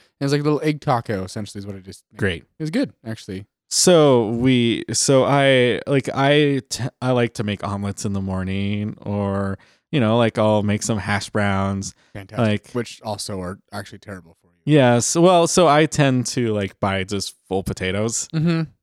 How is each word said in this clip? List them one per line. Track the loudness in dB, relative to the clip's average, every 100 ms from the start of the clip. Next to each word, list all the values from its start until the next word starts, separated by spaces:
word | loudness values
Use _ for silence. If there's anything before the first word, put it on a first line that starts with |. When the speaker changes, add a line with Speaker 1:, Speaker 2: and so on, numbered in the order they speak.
| _ -6
Speaker 1:
it |
was | -2
like | 0
a |
little | 2 0
egg | 0 -2
taco, | 0 -2 -2 -6
essentially, | -6 -8 -10 -10
is | -12
what |
I | -14
just | -16 -20 _
made. | -4
Speaker 2:
Great. | -2 -2 -10 -10
Speaker 1:
It |
was | -6
good, | -2 -4 -6
actually. | -12 -12 -10 -12 -14 _ -6
Speaker 2:
So | 0 4 6 6 4 2
we, | 0 2 2 2 0 -4
so | -2 2 4
I, | 4 2 4 4 2 0 -2
like, | -2 -2
I, | 0 2 4 2 0 -4
t-, | -8 -8 -4
I | -2
like | 0 0
to | -2
make | -6 -6
omelets | -6 -6 -6 -6
in | -6
the | -4
morning, | -4 -4 -4 -4 -4 -4 -6 -8
or, | -6 -4 -2 -2 -4 -8 _ _ _
you | 0
know, | 2 2
like, | 2 2
I'll | 2 2
make | 2 -2
some | -2 -4
hash | -2 -4 -2
browns. | -2 0 0 -2 -4 -8 -14 _
Speaker 1:
Fantastic. | -18 -10 -2 -2 -2 -4
Speaker 2:
Like, |
Speaker 1:
Which | -8 -8 -10
also | -10 -10 -8 -8
are | -10 -12 _
actually | -14 -14 -16
terrible | -16 -18 -18 _
for | _
you. | _ 2
Speaker 2:
Yes. | 4 6 4 2 4
Well, | 6 6 4
so | 4 4
I | 4 2
tend | 2 2 2 -2
to, | -2 -2
like, | -2 -4 -4
buy | -2 -2
just | -4 -6 -8 -12 -6
full | -4
potatoes | -4 -6 -4 -2 -2 -4 -6
Speaker 1:
Mm-hmm. | -2 0 0 -4 _